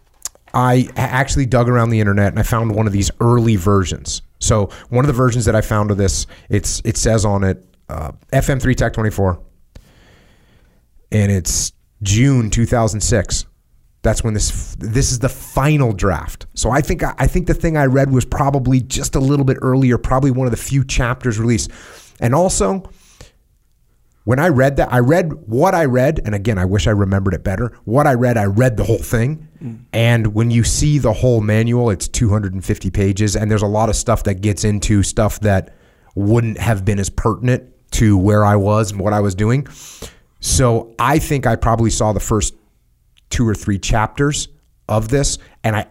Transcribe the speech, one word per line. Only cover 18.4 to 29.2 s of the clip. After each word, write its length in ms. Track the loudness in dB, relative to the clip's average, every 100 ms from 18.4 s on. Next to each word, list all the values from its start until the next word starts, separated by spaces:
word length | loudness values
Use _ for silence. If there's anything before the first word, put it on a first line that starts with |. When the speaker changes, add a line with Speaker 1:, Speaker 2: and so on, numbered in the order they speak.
| 0 0 2 0
Speaker 1:
just 320 | 0 -6 -4
a 60 | 0
little 260 | 0 2 0
bit 120 | 0
earlier, 380 | 0 2 2 0
probably 320 | 0 0 2
one 160 | 0 -2
of 40 |
the 60 | -4
few 260 | -2 -2
chapters 540 | 0 -2 -2 -2 -4 -2
released. 320 | 0 0 -4 -12 -20 -20 -20 -4
And 140 | 0
also, 560 | 2 0 0 -2 -4 -10 -20 _ -20 -20 _ _ _ _ _ _ _ _ _
when 160 | -2 0
I 100 | 2
read 280 | 4 2 2
that, 140 | 0
I 80 | 2
read 340 | 4 2 0 -6 -4
what 280 | 0 2 2
I 100 | 2
read, 340 | 2 2 0 -4
and 80 |
again, 240 | -2 -2 0
I 80 | 0
wish 220 | 2 2
I 40 |
remembered 440 | 2 2 0 0 -2
it 80 |
better. 340 | -4 -4 -6 -8 -2
What 220 | 2 2
I 60 |
read, 240 | 2 2 2
I 80 | 0
read 320 | 2 2 0
the 60 |
whole 140 | 0 -2
thing. 500 | 0 -2